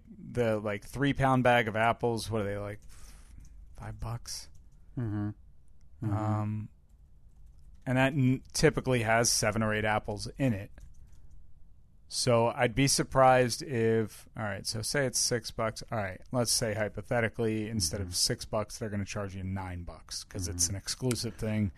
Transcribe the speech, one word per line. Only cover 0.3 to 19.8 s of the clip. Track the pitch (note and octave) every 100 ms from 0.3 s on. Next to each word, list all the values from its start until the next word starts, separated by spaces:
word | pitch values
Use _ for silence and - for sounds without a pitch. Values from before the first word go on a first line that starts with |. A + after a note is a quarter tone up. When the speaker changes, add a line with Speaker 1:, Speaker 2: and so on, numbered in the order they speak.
Speaker 1:
the, | A#2+ A#2 G#2+
like, | G#2+ G#2 -
three | B2 C#3
pound | C3+ C3+ C3
bag | B2 A#2+ G#2+
of | G#2+
apples, | A#2 A2+ A#2+ A2+ G2+
what | A2
are | G2+
they, | G2+
like, | G2+ G#2 - - - - - - - - - -
five | G#2+ G#2+
bucks? | A2+ A#2 - - - - - - - -
Speaker 2:
Mm-hmm. | A2+ G#2 G#2 - - - - - - - A2
Mm-hmm. | G#2+
Speaker 1:
Um, | G#2+ G#2+ G#2 G#2+ G#2+ - - - - - - - - - - - -
and | B2+
that | C3+
n-, | C#3+ B2+ C3 -
typically | - D#3 - C3 B2
has | A2 A2+ A#2+
seven | - A2+ G#2+
or | A2
eight | G#2+ G#2+
apples | G#2+ - G#2 G2 -
in | C3+
it. | B2 G2+ - - - - - - - - - - - - - -
So | - C3 A#2 A#2 C3+
I'd | B2 A2+
be | C3+
surprised | - D3 C3+ C3 B2+ B2 -
if, | D#3+ A#2+ A2+ A2+ G#2 - - -
all |
right, | G#2+ G2 -
so | A2
say | G#2+ D3 C3
it's | -
six | - A#2+ -
bucks. | - A2+ - -
All | A#2
right, | G2 F#2 -
let's | B2+ A2+
say | - A#2 G#2+
hypothetically, | G#2 - - A#2+ A2+ - A2+ A2 G#2+
instead | A2+ F#2 G#2
of | F2+
Speaker 2:
Mm-hmm. |
Speaker 1:
six | F2+ - A#2 -
bucks, | A2 G#2 -
they're | A2
gonna | G2+ G2
charge | G#2+ G2 F#2+
you |
nine | F#2 F#2+ F#2 F2